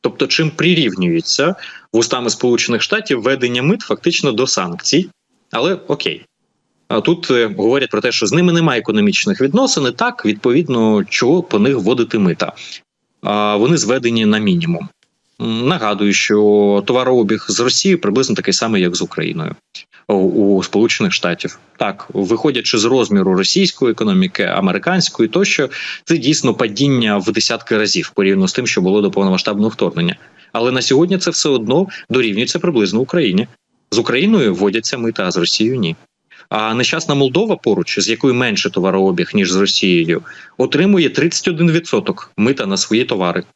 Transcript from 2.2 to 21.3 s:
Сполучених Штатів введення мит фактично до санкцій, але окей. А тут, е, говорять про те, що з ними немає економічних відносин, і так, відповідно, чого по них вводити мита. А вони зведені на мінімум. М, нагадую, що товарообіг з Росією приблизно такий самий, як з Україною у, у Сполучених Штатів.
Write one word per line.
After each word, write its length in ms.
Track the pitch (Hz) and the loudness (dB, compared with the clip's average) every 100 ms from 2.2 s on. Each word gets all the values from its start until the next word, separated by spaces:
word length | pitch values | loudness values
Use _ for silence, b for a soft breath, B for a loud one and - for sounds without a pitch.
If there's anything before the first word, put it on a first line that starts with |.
| 120 | -4
Сполучених 520 | 107 127 117 - 113 | -2 0 0 0 -2
Штатів 400 | - 214 220 131 | -2 -4 -2 -2
введення 400 | 110 135 123 123 | 0 0 0 0
мит 180 | 135 226 | 0 0
фактично 520 | - - - 170 147 | -2 -2 -2 0 -2
до 140 | 110 131 | 0 0
санкцій, 640 | - 90 87 - 156 185 _ _ _ _ | -2 -4 -6 -2 0 -2 _ _ _ _
але 240 | 113 147 | -4 -2
окей. 500 | 190 - 143 - 73 - _ _ _ _ _ _ | -4 -4 -6 -4 -8 -16 _ _ _ _ _ _
А 120 | 113 | -2
тут, 300 | 104 170 - | 0 -2 0
е, 240 | 123 113 98 | 0 0 0
говорять 320 | 104 135 127 | 0 2 0
про 100 | 107 | -2
те, 120 | 123 | -2
що 140 | 113 107 | -2 0
з 60 | |
ними 200 | 139 180 | 2 2
немає 280 | 170 165 123 | 4 2 0
економічних 600 | 107 107 104 95 - 95 | 0 2 2 2 -2 0
відносин, 460 | 135 147 269 - 131 | 0 2 2 0 -2
і 60 | |
так, 340 | - 240 240 107 | -2 -4 -2 -4
відповідно, 760 | 107 127 131 156 123 110 107 | 0 2 2 2 0 2 2
чого 380 | 95 - 123 180 | 0 0 2 2
по 160 | 170 107 | 0 0
них 180 | 113 135 | 2 2
вводити 420 | 98 123 117 113 | 0 0 0 2
мита. 340 | 95 82 85 - B B _ _ _ _ | 0 0 -4 -8 B B _ _ _ _
А 340 | 101 104 104 104 | -4 -2 0 2
вони 200 | 120 170 | 2 2
зведені 500 | 98 131 120 113 107 | 2 0 0 2 2
на 120 | 107 | 2
мінімум. 500 | 107 87 82 85 98 _ _ _ _ _ | 2 0 0 -4 -6 _ _ _ _ _
М, 280 | 117 113 123 | -6 -2 -2
нагадую, 440 | 117 110 101 104 | -2 -2 0 0
що 680 | 95 - 104 104 104 101 101 101 | 0 2 2 4 4 4 2 0
товарообіг 600 | 123 127 127 104 110 - | 0 2 2 2 -2 -4
з 120 | 107 | -2
Росією 400 | 123 - 196 185 | 0 0 2 2
приблизно 340 | 101 107 127 | 2 0 0
такий 200 | 107 95 | -2 -2
самий, 280 | 95 113 104 | -2 0 0
як 140 | 90 87 | 0 -2
з 60 | |
Україною 520 | - - 80 82 80 - _ - B B - | -6 -4 -6 -6 -8 -10 _ -20 B B -2
у, 60 | |
у 480 | 101 92 110 101 98 | 0 2 2 2 2
Сполучених 500 | 90 98 117 - 104 | 0 0 0 0 -2
Штатів. 460 | - 87 | -2 -4